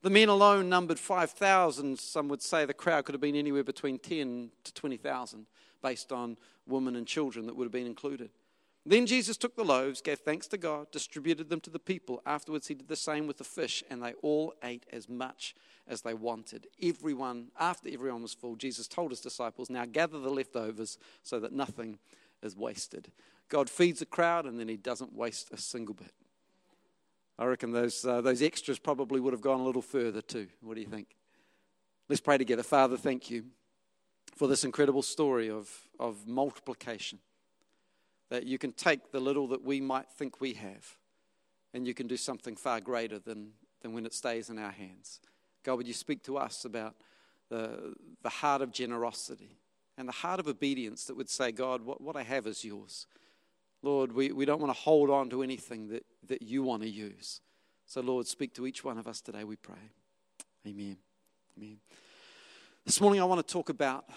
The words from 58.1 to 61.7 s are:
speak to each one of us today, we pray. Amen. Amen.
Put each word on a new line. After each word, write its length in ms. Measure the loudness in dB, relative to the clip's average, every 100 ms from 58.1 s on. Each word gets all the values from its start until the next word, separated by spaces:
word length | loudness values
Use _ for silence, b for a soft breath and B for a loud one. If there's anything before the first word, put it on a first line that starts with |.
| 0 -2
speak 260 | -4 -6 -4
to 100 | -8
each 180 | -6
one 140 | -6 -6
of 100 | -8
us 140 | -10
today, 220 | -12 -10
we 120 | -10 -12
pray. 360 | -14 -18 -20 _ _ _ _ _ -20 _ -14
Amen. 300 | -10 -10 -12 _ _ _ _ _ -18
Amen. 200 | -18